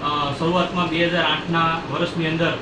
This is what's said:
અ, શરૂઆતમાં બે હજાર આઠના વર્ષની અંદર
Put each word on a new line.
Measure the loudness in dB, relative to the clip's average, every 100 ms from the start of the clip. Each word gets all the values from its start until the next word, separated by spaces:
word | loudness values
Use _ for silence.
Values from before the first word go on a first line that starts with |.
અ, | -2 -2 -2 0
શરૂઆતમાં | 0 2 2 0 0
બે | 2 2
હજાર | 2
આઠના | 0 -2 0 2 2 0 -4
વર્ષની | -2 -2 -2 -2
અંદર | 2 0 -2